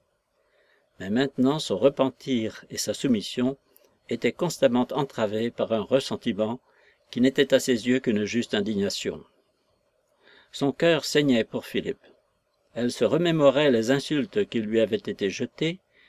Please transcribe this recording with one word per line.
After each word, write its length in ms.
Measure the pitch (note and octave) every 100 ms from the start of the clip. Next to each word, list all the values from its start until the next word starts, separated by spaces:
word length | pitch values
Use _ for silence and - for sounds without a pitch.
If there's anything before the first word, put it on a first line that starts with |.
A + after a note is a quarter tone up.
| _ _ _ _ _ _ _ _ _ -
Mais 100 | F#2
maintenant, 500 | A2 C#3 - B2+ D#3
son 180 | - F#2+
repentir 880 | C3+ C#3 C3+ - - B2 A2 - -
et 80 | -
sa 160 | -
soumission 640 | G2+ D3 A2 F#2+ - B2+ C#3 _ _ _ _ -
étaient 220 | A#2+ B2
constamment 560 | - F3 - C3+ A#2+ B2
entravés 600 | D3+ C#3 B2 A2 G#2+ A#2
par 200 | - G#2+
un 80 | A2+
ressentiment 800 | G2 B2+ - G#2+ B2 G2 G#2+ A#2+ _ _ _ _ -
qui 100 | A#2
n'était 320 | B2+ C#3+ C3+
à 60 | C3
ses 280 | - A#2+ A2+
yeux 120 | B2+
qu'une 260 | C3 G#2 G#2
juste 280 | A2+ A2+
indignation. 680 | A2 G#2 G#2 G2 - G2+ D2+ - _ _ _ _ _ _ _ _ _ _ - _
Son 200 | - C#3+
cœur 340 | - E3+ D#3+ -
saignait 380 | D3+ D3 A#2+
pour 220 | G#2+ B2 -
Philippe. 400 | - - - _ _ _ _ _ _ _
Elle 180 | - A#2+
se 140 | - A2+
remémorait 680 | D3+ F3 D#3+ C#3 C3 D3+
les 200 | A#2 A2+
insultes 560 | C#3 - D3+ A#2+ G#2 G2+
qui 120 | A#2+
lui 200 | G#2+ A2
avaient 160 | G#2+ G#2+
été 320 | - G2 G2+
jetées, 500 | - B2 - D#3 F3+ _ _